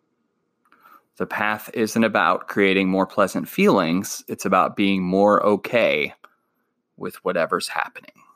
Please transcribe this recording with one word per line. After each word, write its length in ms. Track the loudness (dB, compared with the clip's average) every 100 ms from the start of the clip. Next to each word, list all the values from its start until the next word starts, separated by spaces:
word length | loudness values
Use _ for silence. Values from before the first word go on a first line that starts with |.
| _ _ _ _ _ _ _ _ _ -20 _ -10
The 100 | -8
path 440 | -4 -4 -4 -8
isn't 300 | -4 -2 0
about 460 | 0 2 2 0 -2
creating 400 | 0 2 2 2
more 180 | 0 -2
pleasant 400 | 0 0 -2 -6
feelings. 760 | 0 4 4 2 -2 -4 -10 -12
It's 160 | -8
about 320 | 0 2 2 0
being 260 | 0 0
more 400 | 0 2 4 4 2
okay 680 | 0 0 0 2 0 -4 -8 -20 _ _ _ _ _ _ -14
with 180 | -14 -8
whatever's 460 | -4 -2 -2 -2 -4
happening. 420 | -6 -8 -10 -20 _ _